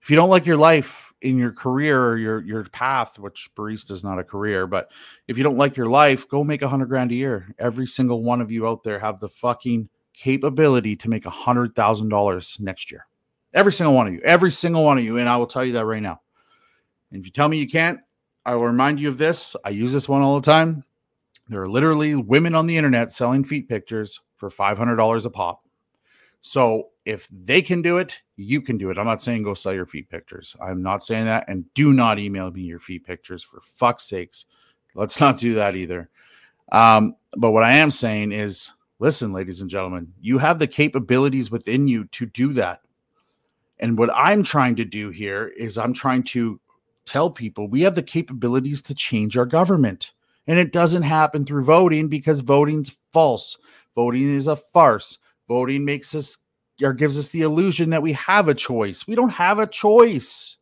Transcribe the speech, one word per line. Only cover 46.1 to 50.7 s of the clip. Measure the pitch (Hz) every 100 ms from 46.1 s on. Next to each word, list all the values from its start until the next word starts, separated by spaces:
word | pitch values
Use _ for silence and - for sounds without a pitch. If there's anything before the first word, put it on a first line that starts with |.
| 127
to | 123 123 117 104 _ _ _ _ -
tell | 139 170
people | - 113 - 104
we | 123
have | 185
the | 180
capabilities | - 165 - 131 120 127 135 143
to | -
change | 139 - 113 107 123
our | 123
government. | 160 180 185 123 90 - _ _ _ -
And | 170
it | 170